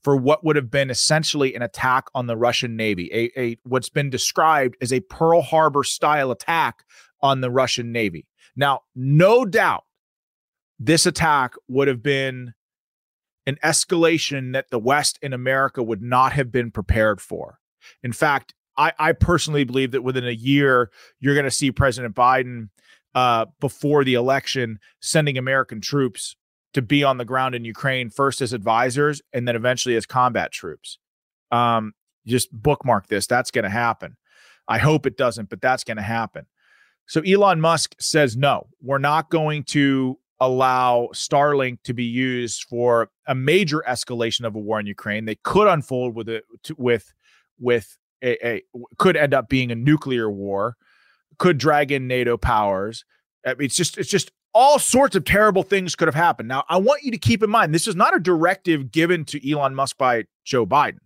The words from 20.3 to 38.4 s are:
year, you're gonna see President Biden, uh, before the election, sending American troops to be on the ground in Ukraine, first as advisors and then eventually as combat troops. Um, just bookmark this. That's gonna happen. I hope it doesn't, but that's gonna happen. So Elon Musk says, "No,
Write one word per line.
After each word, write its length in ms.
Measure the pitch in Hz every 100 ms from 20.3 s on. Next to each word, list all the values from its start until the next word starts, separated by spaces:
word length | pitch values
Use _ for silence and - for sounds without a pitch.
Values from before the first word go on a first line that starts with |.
year, 600 | 113 127 139 139 127 120 _ - _
you're 160 | 135 143
gonna 140 | 139
see 220 | - 139
President 440 | - 139 120 120 101
Biden, 540 | 123 131 127 120 107 _ _ _ _ 127
uh, 300 | 123 113 113 _
before 440 | 135 - 143 147
the 100 | 131
election, 680 | 123 127 135 - 135 120 107 _ _
sending 360 | - 160 147 127
American 440 | 131 135 127 113
troops 540 | - 143 127 - - - _ _ _
to 80 | 143
be 220 | 117 143
on 140 | 139 127
the 80 | 113
ground 300 | 131 131 123
in 100 | 117
Ukraine, 440 | 107 139 131 120
first 320 | - 139 -
as 120 | 123
advisors 680 | 120 104 113 127 127 147 143 _
and 140 | 123 123
then 80 | 117
eventually 400 | 123 123 127 113
as 100 | -
combat 460 | 127 127 107 82
troops. 480 | - 90 - - - _ _ _ _ _
Um, 420 | 120 120 117 110 _ _ _ -
just 260 | 123 -
bookmark 560 | 113 147 143 131 107 _
this. 200 | 101 -
That's 240 | 123 127
gonna 180 | 123 101
happen. 480 | 107 117 110 92 _ _ _ _ _ -
I 100 | 110
hope 280 | 139 156 139
it 120 | 113
doesn't, 320 | 123 117 101
but 120 | 101
that's 220 | 131 131
gonna 180 | - 107
happen. 440 | 101 117 110 76 - _ _ _ _ _ _
So 140 | 160
Elon 380 | 185 196 202 165
Musk 360 | 165 160 - _
says, 380 | - 156 139
"No, 300 | 117